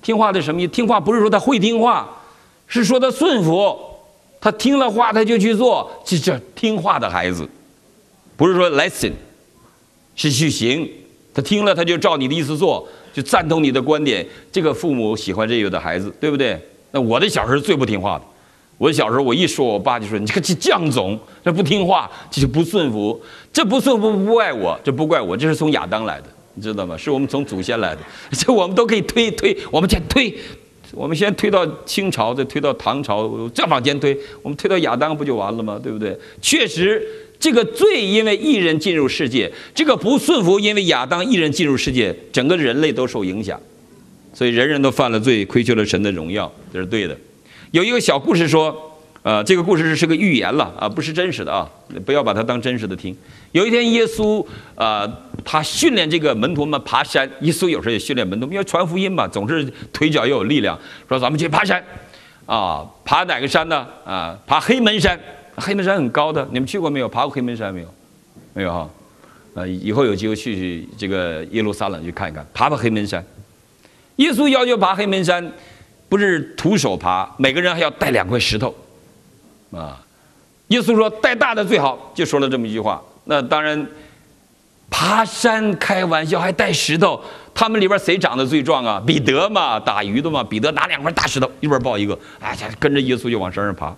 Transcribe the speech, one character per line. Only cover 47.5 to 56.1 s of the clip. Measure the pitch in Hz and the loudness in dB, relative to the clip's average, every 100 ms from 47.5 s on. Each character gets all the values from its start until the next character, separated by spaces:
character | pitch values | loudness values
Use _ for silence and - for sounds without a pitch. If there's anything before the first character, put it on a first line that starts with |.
| - - | -20 -2
有 | 160 | 0
一 | 208 | 2
个 | 247 | 0
小 | - 143 | 2 0
故 | 139 | 2
事 | 190 165 | 2 4
说， | 156 156 151 - - - - | 4 2 -4 -16 -20 -20 -8
呃， | - 107 | 0 0
这 | 107 | 2
个 | 180 | 2
故 | 170 175 | 4 2
事 | 160 | 2
是 | 156 165 | 2 2
个 | |
寓 | 160 196 | 4 4
言 | 131 92 | 2 2
了 | 139 107 - | 0 -2 -2
啊， | 107 | -4
不 | 131 | -4
是 | 143 | -4
真 | 160 185 | -2 -2
实 | 123 | -4
的 | 82 | -4
啊， | 92 78 - - - | -4 -6 -12 -16 -10
不 | 95 | 0
要 | 143 | 0
把 | 117 | 2
它 | 101 | 0
当 | 113 123 | 0 -2
真 | 123 123 | -2 -4
实 | 104 | -4
的 | 92 | -8
听。 | 95 90 - - - | -10 -12 -18 -20 -2
有 | 160 214 | 2 4
一 | |
天 | 233 233 | 2 4
耶 | 226 226 | 2 2
稣， | 226 214 214 - - - | 0 0 0 -2 -10 -18
呃， | - 113 107 104 117 - - | -4 -2 0 -4 -8 -14 -16
他 | - 156 | -4 -4
训 | 151 - 320 | -2 0 2
练 | 226 | 2
这 | 160 | 0